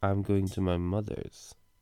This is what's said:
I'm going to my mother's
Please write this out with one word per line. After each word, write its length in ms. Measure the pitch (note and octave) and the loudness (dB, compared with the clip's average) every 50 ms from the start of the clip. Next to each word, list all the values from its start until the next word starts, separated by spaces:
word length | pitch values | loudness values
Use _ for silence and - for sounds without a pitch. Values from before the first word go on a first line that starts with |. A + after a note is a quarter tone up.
I'm 200 | - G2 G2 G2+ | 0 0 2 2
going 260 | F#2+ - G2+ G2 F#2+ F#2+ | 2 2 2 2 2 0
to 120 | - - | 0 0
my 160 | F#2+ F2+ F2 F2 | 0 2 2 2
mother's 760 | F2 F2+ F#2+ G#2+ A2 - - - - - - - - - - - _ _ _ _ | 0 0 0 -2 -2 -4 -6 -8 -8 -10 -12 -18 -20 -20 -20 -20 _ _ _ _